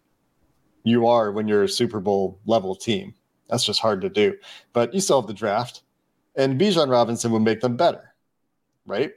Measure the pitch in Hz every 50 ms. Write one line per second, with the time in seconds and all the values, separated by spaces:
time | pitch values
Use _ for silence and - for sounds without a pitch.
0 | _ _ _ _ _ _ _ _ _ _ _ _ _ _ _ _ - 113 120 120
1 | 117 117 120 117 110 104 101 110 107 107 104 101 98 95 - - 120 101 104 92
2 | 90 104 98 98 95 90 92 - - 107 113 113 95 95 95 - - 117 104 92
3 | 98 101 - _ _ _ _ _ _ - - - - 107 101 - - 113 104 92
4 | 98 92 95 104 104 98 95 - - - - - _ _ - 120 120 120 185 196
5 | - - 147 131 101 107 104 - 113 104 101 117 127 - - - _ _ _ _
6 | _ _ _ _ _ _ - 143 135 135 131 131 196 214 175 165 147 131 127 120
7 | 117 113 117 110 - 117 113 110 110 113 107 110 - 123 120 - 175 156 101 -
8 | - _ _ _ _ _ _ _ _ _ _ _ _ _ _ _ _ - 98 110
9 | 147 156 -